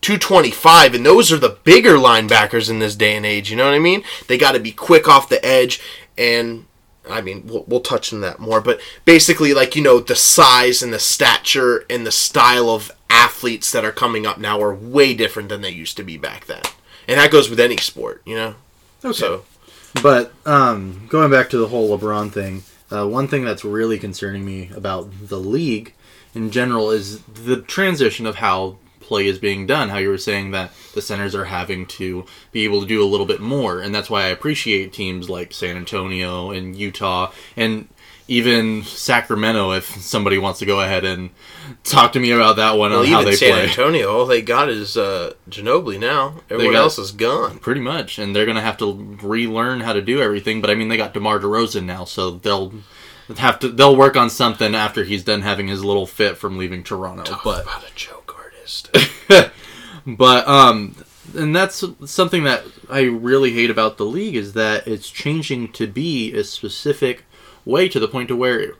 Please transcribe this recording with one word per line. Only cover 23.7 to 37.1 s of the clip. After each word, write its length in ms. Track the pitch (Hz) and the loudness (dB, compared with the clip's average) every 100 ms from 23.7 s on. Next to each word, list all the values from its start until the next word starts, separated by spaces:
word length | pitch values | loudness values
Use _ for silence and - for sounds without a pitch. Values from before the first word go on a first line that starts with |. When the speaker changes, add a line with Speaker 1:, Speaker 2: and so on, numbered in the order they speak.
| 104 113 107 | -4 -2 -4
Speaker 2:
concerning 440 | 104 92 101 98 | -6 -10 -10 -8
me 280 | 98 95 90 - | -10 -10 -14 -10
about 320 | 98 92 92 95 101 | -8 -8 -10 -16 -12
the 100 | 98 | -8
league 560 | 95 127 165 110 110 _ _ - _ | -4 -4 -2 -6 -8 _ _ -20 _
in 160 | 113 110 | -10 -6
general 400 | 113 123 117 107 | -2 -2 -2 0
is 300 | 110 98 110 | -2 -4 -14
the 400 | - 110 117 123 | -18 -16 -4 -4
transition 640 | - - 190 165 123 - 113 | -4 -2 -2 2 0 0 -8
of 100 | 98 | -4
how 420 | 107 95 95 98 _ _ | -2 -2 -4 -12 _ _
play 280 | - 104 98 | -6 -2 -2
is 100 | 92 | -2
being 300 | 104 98 95 | -4 -4 -2
done, 220 | 147 113 | -2 -2
how 80 | 101 | -4
you 100 | 98 | -2
were 80 | 95 | -4
saying 320 | - 101 98 | -4 -6 -4
that 200 | 95 90 - - - | -8 -8 -14 -12 -12
the 60 | |
centers 340 | - 101 101 98 | -8 -8 -6 -6
are 100 | 92 | -8
having 400 | 92 90 92 90 | -8 -8 -10 -10
to 400 | - 92 90 90 - _ | -10 -8 -8 -12 -20 _
be 120 | 117 | -4
able 180 | 107 101 | -2 -2
to 60 | 98 | -2
do 160 | 110 | 0
a 20 | 101 | 2
little 220 | 101 98 | 0 -2
bit 120 | 90 | -4
more, 420 | 107 139 113 90 | -4 -4 -4 -4
and 120 | 98 | -6
that's 160 | 104 101 | -8 -4
why 140 | 104 | -4
I 40 | 95 | -2
appreciate 640 | 90 147 151 117 101 95 | -4 -4 -4 -2 -4 -4
teams 360 | - 95 90 87 | -8 -8 -8 -10
like 240 | 90 87 | -10 -10
San 240 | - 90 90 | -10 -10 -8
Antonio 720 | 87 101 95 92 92 90 92 | -10 -8 -6 -6 -6 -8 -8
and 260 | 95 92 92 | -10 -10 -10
Utah, 560 | 101 95 98 | -10 -6 -4